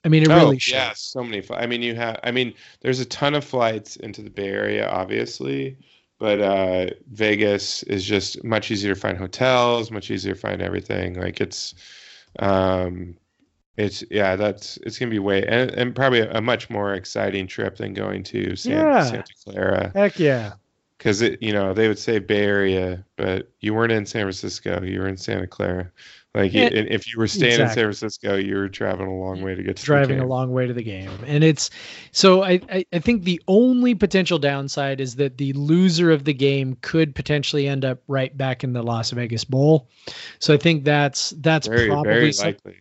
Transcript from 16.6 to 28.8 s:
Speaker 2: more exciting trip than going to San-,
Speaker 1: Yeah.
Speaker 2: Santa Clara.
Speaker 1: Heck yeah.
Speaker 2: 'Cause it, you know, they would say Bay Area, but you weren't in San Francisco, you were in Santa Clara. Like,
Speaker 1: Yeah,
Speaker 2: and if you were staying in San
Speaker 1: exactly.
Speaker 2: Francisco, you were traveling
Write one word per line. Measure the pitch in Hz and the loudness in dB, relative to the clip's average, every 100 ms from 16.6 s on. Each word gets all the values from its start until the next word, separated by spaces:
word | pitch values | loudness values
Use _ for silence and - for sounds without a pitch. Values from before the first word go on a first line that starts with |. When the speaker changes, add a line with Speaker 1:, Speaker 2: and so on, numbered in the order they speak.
| - | -4
Speaker 2:
more | 107 101 | -4 -4
exciting | 98 95 110 101 98 95 | -4 -6 -4 -2 -2 -6
trip | - 101 - | -6 -8 -6
than | 101 | -8
going | 98 101 98 | -6 -6 -6
to | 98 110 95 95 | -6 -6 -4 -6
San-, | 240 | -2
Speaker 1:
Yeah. | 302 311 254 | 2 4 4
Speaker 2:
Santa | 135 113 - _ | 2 -2 -10 _
Clara. | 101 98 95 95 98 | -12 -4 0 0 0
Speaker 1:
Heck | 190 202 - | 2 0 2
yeah. | 151 127 107 107 _ _ _ _ | 2 2 -4 -12 _ _ _ _
Speaker 2:
'Cause | 113 101 | 0 2
it, | 113 - | 0 0
you | 110 | -2
know, | 104 98 | 0 0
they | 98 110 | 2 2
would | 101 | 2
say | - 110 | -2 -2
Bay | 92 104 | 0 0
Area, | 104 101 98 92 92 90 - - | 2 2 2 0 -2 -6 -12 -6
but | 95 92 - _ | -2 -2 -6 _
you | 104 | -4
weren't | 110 117 | 0 2
in | 113 101 | 0 -2
San | 113 | -4
Francisco, | 98 95 98 - 98 92 | -4 -4 -10 -8 -6 -4
you | 92 95 | -4 -6
were | 95 | -6
in | 98 | -6
Santa | - 101 95 | -6 -6 -6
Clara. | - 95 90 87 _ - - _ | -6 -4 -4 -8 _ -20 -20 _
Like, | - 98 | 0 2
Speaker 1:
Yeah, | 104 | 4
Speaker 2:
and | 101 107 107 | 4 2 0
if | 107 117 | -4 -4
you | 117 | -4
were | 110 | -2
staying | 190 123 | 2 4
in | 117 | 4
San | 113 | 4
Speaker 1:
exactly. | 113 | 2
Speaker 2:
Francisco, | 107 98 110 - 104 98 | 0 0 -8 -6 -2 -2
you | 98 98 | 0 -2
were | 98 | -4
traveling | 95 | -4